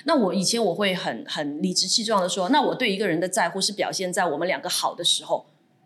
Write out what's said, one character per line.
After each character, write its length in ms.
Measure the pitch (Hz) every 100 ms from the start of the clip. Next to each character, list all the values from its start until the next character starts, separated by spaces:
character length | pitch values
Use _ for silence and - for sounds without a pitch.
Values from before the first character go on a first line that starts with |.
那 100 | -
我 180 | 311 190
以 120 | 196
前 200 | 180 233
我 80 | 202
会 220 | 165 196
很， 300 | 175 160 117 -
很 340 | 170 147 147
理 140 | 185
直 140 | 175 185
气 160 | -
壮 180 | 214 208
的 60 | 180
说， 200 | 196 180
那 120 | 294
我 100 | 202
对 200 | 165 240
一 40 | 190
个 120 | 208
人 100 | 165
的 100 | 185
在 220 | 214 170
乎 100 | 190
是 120 | 190
表 180 | 196 -
现 220 | - 180
在 120 | 185 175
我 100 | 147
们 100 | 175
两 160 | 208
个 60 | 175
好 260 | - 165
的 80 | -
时 220 | - -
候。 220 | 147 170 - _ _ _